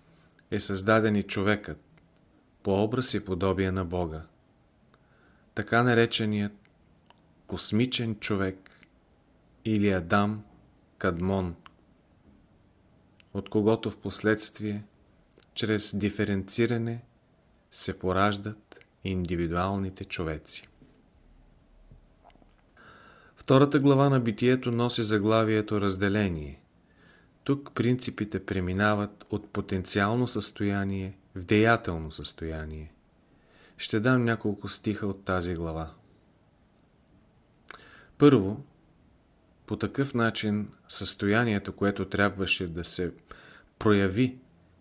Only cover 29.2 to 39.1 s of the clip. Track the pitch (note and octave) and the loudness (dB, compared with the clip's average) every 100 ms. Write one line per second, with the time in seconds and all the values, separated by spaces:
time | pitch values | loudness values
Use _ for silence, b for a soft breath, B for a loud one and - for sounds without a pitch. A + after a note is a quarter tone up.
29.2 | - G#2 - G#2 G2+ F#2+ F#2 G2+ G2+ A#2+ | -8 -8 -6 -8 -4 -4 -2 0 2 2
30.2 | A#2 G#2+ - - G2+ G2+ G2 G2 F#2+ - | 0 -2 -6 -2 -2 0 -2 -4 -6 -10
31.2 | _ F#2 F2+ G#2+ A2 A2+ - E2 D#2 D#2 | _ -8 2 4 6 4 0 -6 -6 -10
32.2 | D2 - D#2+ D#2 D#2 D#2 D2+ - _ _ | -10 -8 -8 -8 -10 -12 -14 -20 _ _
33.2 | _ b b b b b - A2 A#2+ B2+ | _ b b b b b -4 0 2 2
34.2 | A#2 A2 G#2 G2+ G2 - A2 G#2 G#2 F#2+ | 2 0 -2 -4 -6 -6 -4 -4 -4 -6
35.2 | - F#2 F2 E2 E2 D#2+ D#2+ - _ _ | -2 -2 -2 -4 -4 -6 -8 -14 _ _
36.2 | _ _ _ _ _ _ _ _ _ _ | _ _ _ _ _ _ _ _ _ _
37.2 | _ _ _ _ - B B B B - | _ _ _ _ -20 B B B B 4
38.2 | D3 B2 F#2+ A#2+ - _ _ _ _ | 6 8 4 -4 -12 _ _ _ _